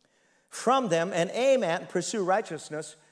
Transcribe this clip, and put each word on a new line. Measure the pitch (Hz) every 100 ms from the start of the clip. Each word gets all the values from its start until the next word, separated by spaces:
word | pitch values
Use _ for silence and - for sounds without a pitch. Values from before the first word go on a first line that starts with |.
| _ _ _ _ _
from | - 233 269 226
them | 165 175
and | 175 180 214
aim | 269 262
at | 175 180
and | 180
pursue | 180 - 226
righteousness, | 180 202 214 156 - 151 - - _